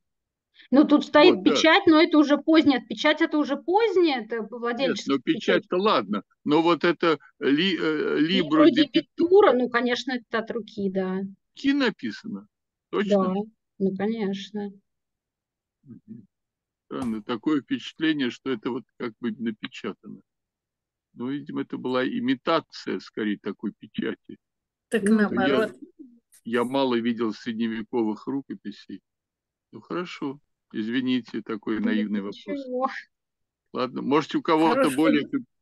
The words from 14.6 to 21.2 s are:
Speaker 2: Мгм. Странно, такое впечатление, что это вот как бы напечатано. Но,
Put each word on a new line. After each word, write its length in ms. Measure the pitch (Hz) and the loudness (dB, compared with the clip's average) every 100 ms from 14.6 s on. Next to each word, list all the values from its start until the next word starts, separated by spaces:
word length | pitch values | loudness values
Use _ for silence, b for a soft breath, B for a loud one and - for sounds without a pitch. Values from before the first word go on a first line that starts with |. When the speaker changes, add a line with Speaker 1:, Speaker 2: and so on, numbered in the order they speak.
| 202 196 _ _ _ _ _ _ _ _ _ _ | -10 -12 _ _ _ _ _ _ _ _ _ _
Speaker 2:
Мгм. 440 | 139 - - - - _ _ _ _ _ - | -20 -20 -20 -20 -20 _ _ _ _ _ -14
Странно, 360 | 139 123 107 | -8 -6 -6
такое 380 | 104 117 151 147 | -6 -4 -2 -2
впечатление, 720 | - 127 - - 160 147 123 | -2 -8 -8 -4 -2 0 -4
что 200 | - 135 | -4 -6
это 200 | 117 131 | -6 -6
вот 140 | 123 - - | -8 -10 -12
как 140 | 123 - | -12 -8
бы 120 | 120 | -8
напечатано. 880 | 110 113 110 - - 107 - 107 104 _ _ _ _ _ _ _ _ _ | -6 -8 -8 -12 -12 -12 -12 -16 -20 _ _ _ _ _ _ _ _ _
Но, 160 | - | -12